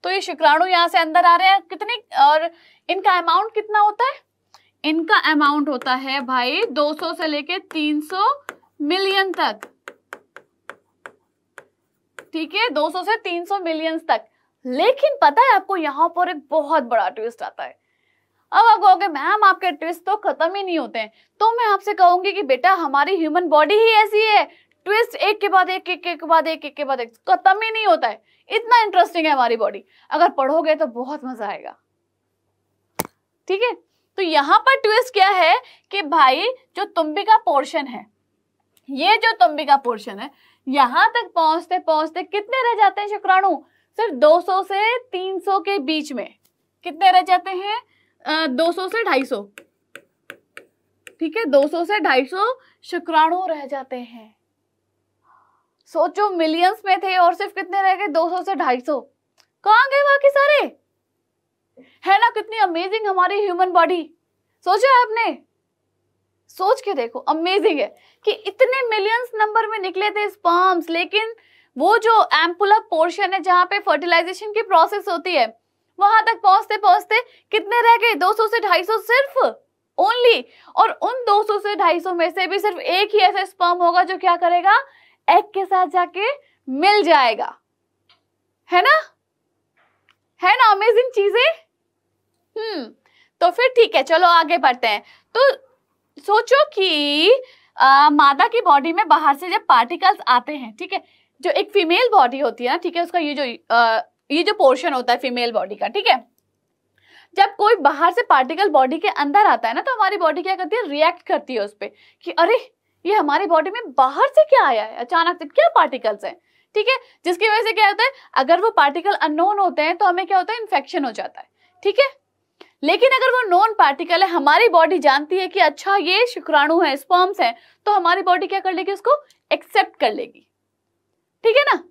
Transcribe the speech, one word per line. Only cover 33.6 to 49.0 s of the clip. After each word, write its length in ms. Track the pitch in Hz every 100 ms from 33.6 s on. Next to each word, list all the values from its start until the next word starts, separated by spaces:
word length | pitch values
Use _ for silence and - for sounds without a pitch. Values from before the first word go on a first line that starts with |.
है। 120 | 480 359 _ _ _ -
तो 60 |
यहाँ 360 | 359 302 277 415
पर 220 | 508 539
ट्विस्ट 340 | 440 440 508
क्या 140 | 415 381
है 320 | 370 320 453 - _ _
कि 120 | 392
भाई, 440 | 302 311 262 285 440 508 _ -
जो 80 |
तुम्बिका 520 | 403 349 311 311 392 440
पोर्शन 500 | 415 277 294 320 269
है, 300 | 233 - _ _ _ _ _ _ _ -
ये 260 | 269 349 440
जो 160 | 453
तंबिका 440 | 427 349 302 285 277
पोर्शन 420 | 240 220 202 202
है, 120 | 269 _ _ _ -
यहाँ 420 | 277 247 302 440
तक 220 | 480 381
पहुँचते 440 | 339 320 320 339 359
पहुँचते 440 | - 311 320 349
कितने 480 | 359 403 415 523 480
रह 80 | 440
जाते 220 | 403 392
हैं 80 | 415
शुक्राणु? 540 | 415 - 370 392 277 _ _ _ -
सिर्फ 180 | 453
दो 260 | 262 302 339
सौ 220 | 349 381
से 360 | 381 392 440 480
तीन 400 | 480 359 370 381
सौ 220 | 392 381
के 180 | 339 302
बीच 340 | 262 311 302
में। 220 | 254 - _ _ _ _ _
कितने 260 | 359 311 381
रह 100 | 370
जाते 300 | 370 359 381
हैं? 320 | 370 403 453 _ _ _ _ -
अ, 200 | 311 320
दो 260 | 254 330
सौ 160 | 339 370
से 160 | 453